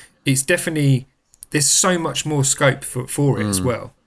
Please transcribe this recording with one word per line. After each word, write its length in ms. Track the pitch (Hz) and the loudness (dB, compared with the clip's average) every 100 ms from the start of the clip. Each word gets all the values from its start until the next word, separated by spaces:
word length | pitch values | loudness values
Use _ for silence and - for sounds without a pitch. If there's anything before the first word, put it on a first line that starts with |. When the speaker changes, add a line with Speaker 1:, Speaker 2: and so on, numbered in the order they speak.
| - _ - | -20 _ -2
Speaker 1:
it's 160 | 135 | -2
definitely, 640 | - 175 - 156 139 127 - _ _ _ - | 2 0 0 0 2 2 0 _ _ _ -6
there's 180 | 151 143 | 0 2
so 300 | - 190 175 | 2 2 0
much 280 | 160 139 151 | -2 -4 -2
more 180 | 147 | 0
scope 400 | 135 - 139 135 | 0 2 2 0
for, 220 | - 123 131 | -6 -8 -6
for 340 | - 143 107 | 0 0 2
it 60 | 104 | 0
as 140 | 95 | 0
Speaker 2:
Mm. 40 | |
Speaker 1:
well. 300 | 127 107 95 - | -2 -4 -8 -20